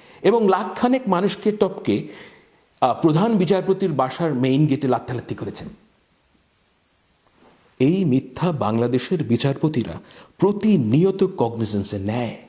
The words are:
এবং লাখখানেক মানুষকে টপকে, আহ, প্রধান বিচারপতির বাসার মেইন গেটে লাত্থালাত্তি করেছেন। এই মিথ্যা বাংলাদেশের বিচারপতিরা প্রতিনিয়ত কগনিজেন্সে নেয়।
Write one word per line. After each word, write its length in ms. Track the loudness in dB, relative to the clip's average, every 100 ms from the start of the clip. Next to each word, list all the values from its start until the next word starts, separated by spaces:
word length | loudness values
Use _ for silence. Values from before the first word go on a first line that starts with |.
| -20 -2
এবং 260 | 2 4 4
লাখখানেক 600 | 2 -2 -2 0 0 0
মানুষকে 440 | 0 0 -2 -2
টপকে, 560 | 0 -2 -2 -2 -2 -4 -14 -20 -20 _ _ _ _
আহ, 220 | 0 2
প্রধান 340 | 2 4 2 2
বিচারপতির 560 | 2 0 0 -2 -2
বাসার 420 | 0 -2 -2 -4
মেইন 320 | 0 2 2 2
গেটে 220 | 0 0
লাত্থালাত্তি 460 | -2 -4 -10 -8
করেছেন। 340 | -10 -10 -12 -14 -18 _ _ _ _ _ _ _ _ _ _ _ _ _ _ _ _ _ _ _ 0
এই 260 | 2 2
মিথ্যা 480 | 2 0 -2 -4 -4
বাংলাদেশের 720 | 0 0 0 0 0 -2 -4
বিচারপতিরা 760 | 0 0 0 0 -2 -2 -4 -8 -16 -20 -20 0
প্রতিনিয়ত 840 | 0 2 2 2 4 4 4 2
কগনিজেন্সে 760 | 0 0 -2 -2 -4 -2 -4 -4
নেয়। 380 | -4 -4 -6 -10